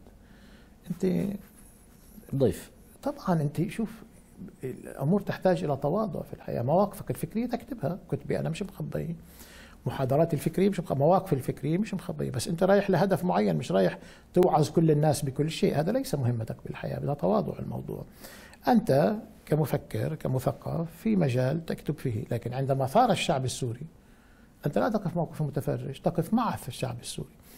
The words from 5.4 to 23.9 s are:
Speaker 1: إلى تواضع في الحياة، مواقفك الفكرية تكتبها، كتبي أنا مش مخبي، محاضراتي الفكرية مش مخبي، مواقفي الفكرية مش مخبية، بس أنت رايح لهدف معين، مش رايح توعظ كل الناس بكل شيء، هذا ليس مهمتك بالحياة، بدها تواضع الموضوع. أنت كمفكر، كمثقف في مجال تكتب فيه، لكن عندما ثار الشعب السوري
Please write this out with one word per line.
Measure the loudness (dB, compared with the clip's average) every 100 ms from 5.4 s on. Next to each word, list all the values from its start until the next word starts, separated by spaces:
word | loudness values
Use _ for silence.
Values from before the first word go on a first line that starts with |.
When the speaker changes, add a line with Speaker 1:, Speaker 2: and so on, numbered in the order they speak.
| 2 2
Speaker 1:
إلى | 0 0
تواضع | 0 0 -2 -4
في | -8
الحياة، | -10 -6 -2
مواقفك | 2 4 2 -2 -8
الفكرية | -6 -4 -4 -4
تكتبها، | -4 -8 -6 -4 -4 -6
كتبي | -6 -2 -2
أنا | -2
مش | -4
مخبي، | -8 -8 -8 -6 -6 -8 -12 -20 -20 -20 -20 -8 -6
محاضراتي | -2 0 2 2 2
الفكرية | -2 2 0
مش | 0
مخبي، | -2 2
مواقفي | 4 4 4
الفكرية | -2 -2 -4 -2 -2
مش | -2
مخبية، | -6 -8 -6 -4
بس | -4 -4
أنت | 2
رايح | 6 6 6
لهدف | 4 4 2
معين، | 2 2 2 0
مش | 2
رايح | 2 2 0 -12 -20 -2
توعظ | 4 6 6 4
كل | 4 6
الناس | 6 4 2
بكل | 0 -2 -2
شيء، | 2 2 2
هذا | 2
ليس | 0 -2
مهمتك | 0 0 0 -4 -8 -10
بالحياة، | -8 -6 -4
بدها | -4
تواضع | 0 2 2 0 -4
الموضوع. | -8 -8 -8 -10 -12 -16 -20 -20 -20 -4 2
أنت | 4 6 4 4 2 -6 -12 -2
كمفكر، | 0 2 -2 -4 -4 -4
كمثقف | -4 -2 0 -2 -4 -4 -4 -6 -4
في | 0 2
مجال | 2 2 0 -2 -4
تكتب | -8 -6 -4
فيه، | -4 -4 -4
لكن | -4 -4
عندما | -4 0 0 2
ثار | 4 4
الشعب | 4 2 0
السوري | 0 -4 -6 -6 -12